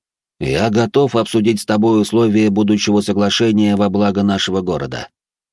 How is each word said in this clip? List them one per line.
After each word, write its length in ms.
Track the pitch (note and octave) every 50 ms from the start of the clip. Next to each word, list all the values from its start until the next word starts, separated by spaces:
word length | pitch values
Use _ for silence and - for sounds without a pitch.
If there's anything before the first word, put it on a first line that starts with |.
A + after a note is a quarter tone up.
| _ _ _ _ _ _ _ -
Я 300 | - C2+ C2+ D2 - A#2
готов 440 | G#2 A2+ A#2 G#2+ - C#3 C#3+ B2+ -
обсудить 460 | A#2 G#2+ - - A2+ G#2 A#2 A2+ G2+
с 60 | - -
тобой 340 | G#2+ G#2+ A2 A2+ A2+ G#2+
условия 480 | G#2 - G#2+ A#2 A#2 A2 G2+ A2 A2 G#2+
будущего 520 | G2 G#2 G#2+ G2+ G#2+ G2+ - A2 G#2 G#2
соглашения 760 | G2+ G#2 G2 G2+ G2+ G2 - - A#2 A2+ G#2+ G#2+ G#2+ G#2 G2+
во 140 | G2 G#2 G2
благо 340 | F#2 G2+ G#2 G2+ F#2 G2+ G2+
нашего 380 | G2+ G2 F#2+ - - F#2 F#2+
города». 460 | F#2 F2+ E2+ C#2+ C#2 C2 B1 A#1+ - - _ _ _ _ _ _ _ _